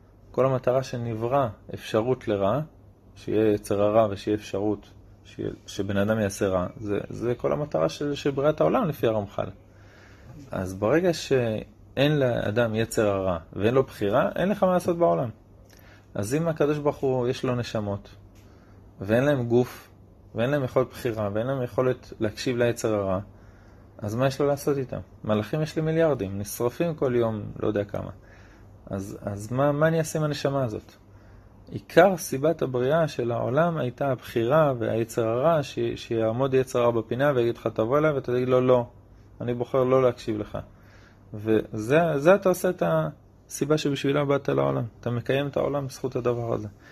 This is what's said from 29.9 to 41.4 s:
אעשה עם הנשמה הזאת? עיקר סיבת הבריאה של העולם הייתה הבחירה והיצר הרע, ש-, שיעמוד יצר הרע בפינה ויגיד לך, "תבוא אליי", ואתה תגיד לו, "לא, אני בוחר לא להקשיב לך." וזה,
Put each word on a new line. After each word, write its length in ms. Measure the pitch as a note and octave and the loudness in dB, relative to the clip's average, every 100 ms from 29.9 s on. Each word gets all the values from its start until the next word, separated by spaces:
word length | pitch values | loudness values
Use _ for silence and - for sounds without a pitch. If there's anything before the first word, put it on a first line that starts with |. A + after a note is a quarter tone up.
| D#3+ | 2
אעשה 200 | D#3 D#3+ | -2 -2
עם 60 | D3+ | -2
הנשמה 380 | D3 C#3 C#3 | -2 -2 -2
הזאת? 280 | C3 G2 - - - - - - - - - | -2 -4 -10 -20 -20 -20 -20 -20 -20 -20 -14
עיקר 460 | - - E3+ F#3+ F3+ | -12 2 6 6 6
סיבת 440 | - C3 D3 D#3+ | -4 -2 0 0
הבריאה 460 | C3+ B2+ B2+ D#3+ D#3 | -2 0 2 2 0
של 240 | - A#2 | -2 -2
העולם 460 | A#2 A#2 C3+ E3+ D#3+ | 0 0 2 2 0
הייתה 300 | B2+ - C#3 | -4 -2 -2
הבחירה 640 | B2 - A#2 A#2 D#3 D3+ B2 | -2 -4 -2 2 4 4 2
והיצר 480 | A2 A2+ A2+ - A2+ | -2 -2 -2 0 0
הרע, 360 | A#2+ D3+ D#3+ | 2 2 2
ש-, 160 | C3+ - A#2 A2+ | 0 -4 -4 -4
שיעמוד 580 | - A2+ A2 A#2 C3+ | -4 0 0 0 2
יצר 260 | C3 B2+ B2 | 2 2 2
הרע 120 | A#2+ | 2
בפינה 400 | A#2 - A#2+ C#3+ B2+ | 2 -2 0 2 2
ויגיד 220 | A#2 A#2 | 0 0
לך, 100 | A2+ | -4
"תבוא 240 | G#2+ A2 C#3+ | -2 0 2
אליי", 140 | D#3 | 2
ואתה 200 | C#3 B2 | 0 -2
תגיד 160 | B2 B2+ | -2 2
לו, 120 | B2+ | 4
"לא, 240 | B2+ B2 A#2 - - - - - | 6 4 4 -10 -20 -20 -20 -10
אני 120 | A#2 | -6
בוחר 300 | A#2+ A#2+ C3 | -4 0 2
לא 200 | B2+ C3 | 4 6
להקשיב 340 | B2+ B2 - G#2+ | 4 2 -4 -4
לך." 200 | G#2 - - - - - - - - | -4 -8 -12 -18 -20 -20 -20 -20 -16
וזה, 680 | G#2+ | -8